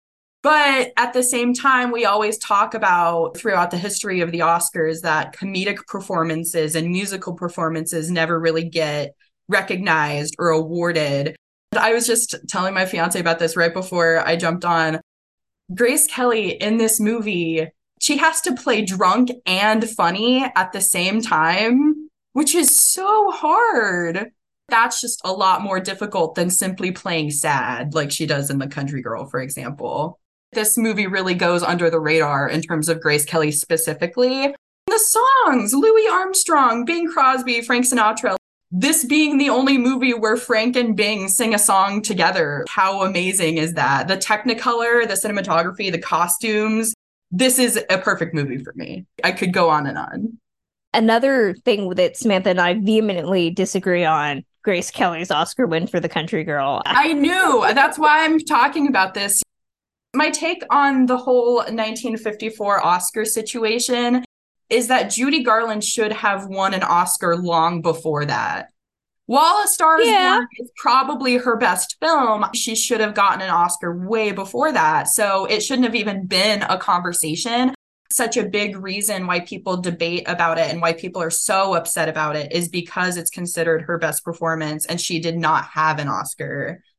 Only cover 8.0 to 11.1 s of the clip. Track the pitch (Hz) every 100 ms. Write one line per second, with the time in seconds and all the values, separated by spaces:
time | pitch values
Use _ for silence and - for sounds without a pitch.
8 | 165 175 160 165 165 160 165 160 151 147
9 | 143 - _ _ - 196 196 180 196 160
10 | 147 147 156 - 170 160 160 170 170 165
11 | 147